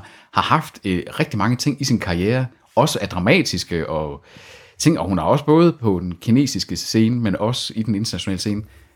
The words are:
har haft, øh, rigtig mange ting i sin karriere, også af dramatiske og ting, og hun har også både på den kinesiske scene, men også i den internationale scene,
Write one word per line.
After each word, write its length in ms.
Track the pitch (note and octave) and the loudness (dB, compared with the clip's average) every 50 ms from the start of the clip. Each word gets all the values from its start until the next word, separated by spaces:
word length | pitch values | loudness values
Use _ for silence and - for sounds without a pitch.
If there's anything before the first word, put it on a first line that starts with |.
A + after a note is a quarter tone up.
| - - - - _ _ - | -6 -8 -16 -20 _ _ -2
har 100 | - G2 | -2 2
haft, 360 | - C3+ D#3+ D#3+ - - - - | 2 2 0 0 -4 -12 -8 -4
øh, 180 | G2+ F#2 F2 - - - - | -2 -2 -2 -2 -4 -4 -4
rigtig 180 | D#3 D#3+ - G#2+ | -4 -2 0 0
mange 180 | G2 A2+ B2 | 2 2 0
ting 240 | A#2+ - D3+ C#3+ - | 0 0 -2 -2 -2
i 40 | C#3 | 0
sin 140 | B2 A#2+ G#2 | 0 0 0
karriere, 480 | - F#2+ F2 E2+ F2+ G#2 A#2+ B2+ C3 B2 - _ _ _ _ | 0 0 -2 0 0 0 0 0 -2 -4 -8 _ _ _ _
også 220 | - C3+ D#3+ - - G2+ | 2 2 2 0 -2 -6
af 60 | F#2 | -6
dramatiske 800 | - F2+ F2 G#2+ D#3+ F#3+ D3 - - F2 - - F2+ E2 D#2 - | -4 0 2 4 4 4 2 0 -4 -6 -4 -4 -4 -4 -4 -4
og 360 | D#2+ D#2 D#2 D2 C#2+ C#2+ - _ - - - - - - - - _ - | -4 -4 -4 -6 -8 -12 -16 _ -20 -20 -20 -20 -20 -20 -20 -20 _ -2
ting, 200 | - D3+ D3 - | 2 2 2 2
og 100 | E2 F2+ | 0 0
hun 100 | G2 F2 | 0 2
har 60 | D#2 | 2
også 200 | F2 A#2 C#3+ C#3+ | 2 2 2 4
både 280 | - D3+ D#3+ F3 E3+ D#3+ | 4 4 6 4 4 2
på 260 | - A#2 A2 F#2+ F2 F2 | 2 0 0 0 0 -2
den 120 | F2+ F2 - | -4 -8 -4
kinesiske 560 | - - A2 C3 D3 B2+ - F#2+ - - F#2 | 0 2 4 4 4 2 -2 -4 -6 -6 -6
scene, 400 | E2+ - - - A2+ A2+ A2 B2 A#2+ | -6 -6 -2 2 2 4 4 2 0
men 160 | A#2 G#2 F2+ | 0 -2 0
også 360 | - G#2 A2 B2+ - - - - | 0 0 -2 -2 -4 -6 -6 -6
i 60 | A2 A2 | -4 -2
den 120 | A2+ G#2+ | -2 -2
internationale 440 | G2 A2 - - F2+ - - F#2+ F#2 | -2 -2 -4 -6 -6 -4 -4 -6 -4
scene, 240 | - G#2+ G#2 G#2 G#2+ - - - - _ _ | -4 -4 -4 -4 -6 -10 -16 -20 -20 _ _